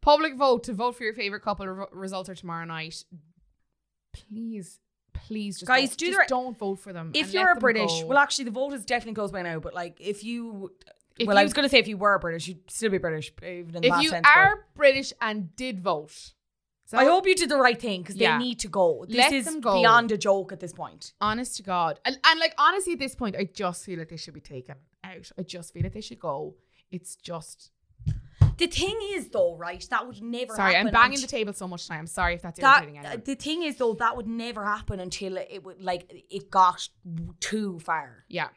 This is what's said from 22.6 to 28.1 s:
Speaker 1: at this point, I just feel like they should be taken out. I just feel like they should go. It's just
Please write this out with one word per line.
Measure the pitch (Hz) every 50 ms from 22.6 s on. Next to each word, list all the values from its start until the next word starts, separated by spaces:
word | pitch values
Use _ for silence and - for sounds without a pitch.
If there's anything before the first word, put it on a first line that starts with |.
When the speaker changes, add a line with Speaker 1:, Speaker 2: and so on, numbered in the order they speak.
| 285 311 359 403 381 370 339
Speaker 1:
at | 262
this | 277 262 262
point, | - 254 214 190
I | - 202
just | 185 _ - 208 180 175 - -
feel | - 185 165
like | 165 160
they | 170 160
should | - - 151
be | 151
taken | _ - 147 127 127 - 147 135 143 _ _ _ _
out. | 190 185 170 - - - -
I | 185
just | 175 - 180 165 - -
feel | 175 165
like | 185 -
they | 208 214
should | - - 127
go. | - 170 143 139 156 151 - _ _ _ _ _ _ _
It's | - 180 175 - -
just | _ _ - 170 165 156 - - _ - _ _ _ _ _ _ _ - -